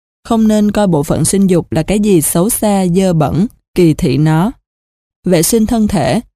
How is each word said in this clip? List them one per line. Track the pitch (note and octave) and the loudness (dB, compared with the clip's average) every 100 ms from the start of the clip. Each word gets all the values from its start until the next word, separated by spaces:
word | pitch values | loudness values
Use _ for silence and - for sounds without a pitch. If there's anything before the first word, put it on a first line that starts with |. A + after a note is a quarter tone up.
| _ _ | _ _
Không | - A3+ G#3+ | -4 0 2
nên | G#3+ G#3 | 2 0
coi | G#3 G3+ | 0 0
bộ | D#3 | 0
phận | D#3 - D#3+ | -2 -2 0
sinh | G3 G3 | 0 2
dục | F3 - | 0 -2
là | E3 | -4
cái | D#3 G#3 | -2 -2
gì | G#3 F3 | 2 2
xấu | - E3+ G3+ | 0 -2 -2
xa, | - G#3+ G3 F3+ | -2 -2 0 0
dơ | F3+ F#3+ | 0 0
bẩn, | E3 C#3 B2+ A#3 _ _ - | 0 0 -2 -4 _ _ 0
kỳ | E3 | 0
thị | D3 D#3 C3+ | 2 0 0
nó. | D#3 D#3+ G3+ - _ _ _ _ _ _ F3+ | 2 2 0 -4 _ _ _ _ _ _ -2
Vệ | F3 | 0
sinh | E3+ A3+ G#3+ | 2 0 0
thân | A#3 G#3 | 0 0
thể, | D#3+ B2 G3 - | -2 -2 -2 -6